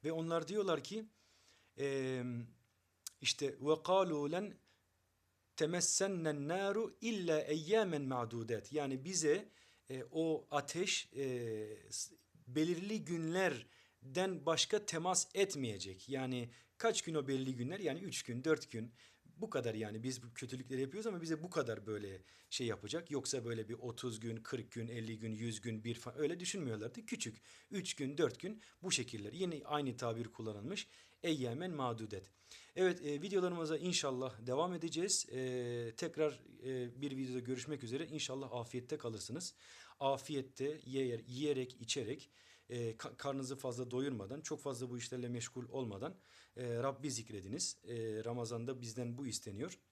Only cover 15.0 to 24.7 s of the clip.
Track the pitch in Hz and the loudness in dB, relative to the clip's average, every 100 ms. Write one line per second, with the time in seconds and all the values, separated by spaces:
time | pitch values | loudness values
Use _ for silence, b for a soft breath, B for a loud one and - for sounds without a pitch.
15 | 180 180 - 190 196 147 123 98 95 92 | 4 2 2 4 4 4 0 -2 -6 -8
16 | - 135 131 127 117 B B _ 226 220 | -4 -2 0 -2 -4 B B _ 4 4
17 | - 156 135 135 131 123 123 196 165 147 | 0 0 2 2 2 0 -2 0 0 0
18 | 190 127 - 120 156 156 - 113 117 B | -4 -6 -4 0 4 4 2 -6 -6 B
19 | B B - - 220 139 113 110 107 110 | B B -20 -8 -2 0 0 0 -2 -2
20 | 123 117 120 - 123 127 123 131 135 190 | -4 -4 -8 -10 -8 -6 -4 -2 -2 -2
21 | 220 180 165 156 180 165 120 104 101 104 | -2 -4 -2 -2 0 0 0 -2 -2 -4
22 | 101 95 B B B - 120 101 104 165 | -4 -8 B B B -2 0 0 -2 -4
23 | 175 143 - 135 117 113 107 117 123 117 | -2 -2 0 -2 0 -2 -4 -6 -6 -4
24 | 127 110 113 113 - 127 107 | -4 -2 -4 -4 -4 -4 -4